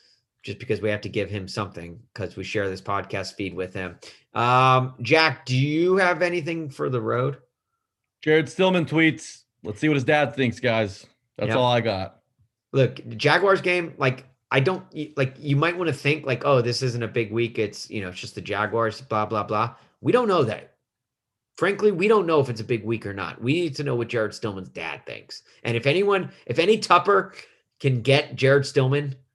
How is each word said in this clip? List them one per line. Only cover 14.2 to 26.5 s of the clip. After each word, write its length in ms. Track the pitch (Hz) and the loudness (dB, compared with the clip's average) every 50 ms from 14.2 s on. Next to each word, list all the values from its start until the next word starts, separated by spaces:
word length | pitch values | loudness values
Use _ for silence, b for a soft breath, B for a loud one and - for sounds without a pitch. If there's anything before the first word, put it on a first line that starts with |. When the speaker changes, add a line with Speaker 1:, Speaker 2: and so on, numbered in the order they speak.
| - _ _ _ _ _ | -10 _ _ _ _ _
Speaker 1:
I 100 | 127 139 | 0 2
don't, 240 | 135 190 190 165 - - - | 2 2 0 -2 -6 -12 -12
y-, 200 | 156 147 - - | -12 -12 -8 -4
like, 180 | 143 135 131 - - | -4 -4 -4 -4 -8
you 180 | 151 147 139 | -4 0 0
might 200 | 139 160 170 175 180 | 2 2 0 0 -2
wanna 140 | 180 160 135 | -2 -4 -4
think, 320 | - - 143 151 156 - | -2 0 0 -2 0 -2
like, 180 | 135 127 117 - | -4 -4 -2 2
"Oh, 160 | 143 139 127 | 4 4 4
this 220 | 113 120 117 - 135 | 4 2 -2 -2 -2
isn't 200 | 127 113 120 117 | -4 -2 -4 -6
a 60 | 107 | -4
big 240 | - 123 113 98 107 | -2 -4 -4 -2 -2
week. 260 | 117 120 110 110 113 | -2 -2 -2 -2 -2
It's, 300 | 107 101 - - - - | -4 -4 -4 -10 -14 -10
you 120 | - 107 95 | -10 -8 -8
know, 80 | 90 | -8
it's 100 | 90 - | -10 -12
just 140 | - 101 - | -14 -14 -12
the 60 | 101 90 | -12 -8
Jaguars, 580 | 98 101 98 107 107 110 113 113 110 104 - | -6 -2 -2 -2 0 0 0 0 -2 -2 -6
blah, 240 | - - 113 107 107 | -8 -4 -2 -2 0
blah, 160 | 104 110 107 101 | 0 -2 -4 -2
blah." 300 | 104 107 104 113 117 b b b b b b - | -2 -2 -2 -2 -2 b b b b b b -2
We 100 | 135 196 | 2 2
don't 160 | 254 247 208 | 2 2 2
know 160 | 185 170 127 | 2 2 2
that. 300 | 107 90 65 - - _ _ _ _ _ _ _ _ _ _ _ _ _ _ _ _ _ | 0 -2 -6 -10 -18 _ _ _ _ _ _ _ _ _ _ _ _ _ _ _ _ _
Frankly, 340 | - 160 190 202 - 202 214 | -2 -2 -2 0 2 2 2
we 160 | 196 160 185 | 2 2 2
don't 200 | 214 226 208 180 | 4 4 4 4
know 120 | 165 160 151 | 4 2 2
if 120 | 127 123 | 2 2
it's 100 | 117 110 | -2 -6
a 40 | 107 | -4
big 200 | 95 123 110 101 | -4 -4 -4 -2
week 200 | 110 117 110 - | -4 -4 -4 -4
or 80 | 101 98 | -8 -8
not. 260 | 98 92 85 - - 110 | -6 -8 -8 -8 -6 -2
We 120 | 123 147 | -2 0
need 200 | 175 175 156 135 | 0 -2 -4 -4
to 80 | 151 143 | -6 -4
know 100 | 139 127 | -4 -2
what 120 | 120 117 113 | -4 -4 -2
Jared 260 | 123 120 107 104 - | -2 -2 -2 -2 -4
Stillman's 340 | - - 107 98 95 92 92 | -6 -8 -6 -6 -8 -12 -12
dad 380 | - 90 82 80 71 71 - | -12 -10 -10 -10 -10 -12 -12
thinks. 360 | - 57 53 - - - - b b b b b | -14 -16 -16 -16 -18 -20 -20 b b b b b
And 100 | 117 117 | -4 -4
if 100 | 117 117 | 0 0
anyone, 440 | 139 151 180 202 202 196 190 170 131 B B B | 0 2 2 2 2 2 0 -2 -4 B B B
if 140 | - | -2